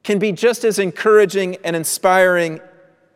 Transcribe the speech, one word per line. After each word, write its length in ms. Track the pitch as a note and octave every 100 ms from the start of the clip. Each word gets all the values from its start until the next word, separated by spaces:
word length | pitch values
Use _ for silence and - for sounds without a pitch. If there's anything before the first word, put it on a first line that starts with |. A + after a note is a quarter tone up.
can 160 | - G3+
be 100 | G#3+
just 320 | F3 A#3 A3+
as 160 | A3+ G3
encouraging 800 | F#3+ - A3 G#3+ G3+ G3 F#3 F#3
and 100 | E3
inspiring 840 | E3 D#3 - F#3+ F#3 F#3 F3 E3+ D#3+ - _ _ _ _